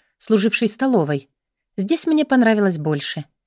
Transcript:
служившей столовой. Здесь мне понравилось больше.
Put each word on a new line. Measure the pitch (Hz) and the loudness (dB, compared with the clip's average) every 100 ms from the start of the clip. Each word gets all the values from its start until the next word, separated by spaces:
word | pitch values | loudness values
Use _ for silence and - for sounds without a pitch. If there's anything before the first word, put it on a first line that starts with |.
| _ - | _ -12
служившей | - 214 214 - 226 | 0 2 2 0 -2
столовой. | - 269 233 151 143 - _ _ _ _ - | -2 0 2 0 -2 -8 _ _ _ _ -8
Здесь | 190 330 - | -4 -2 0
мне | 311 302 | 0 2
понравилось | 262 226 214 196 165 | 2 4 2 0 0
больше. | 151 147 - - - _ | -4 -4 -6 -10 -12 _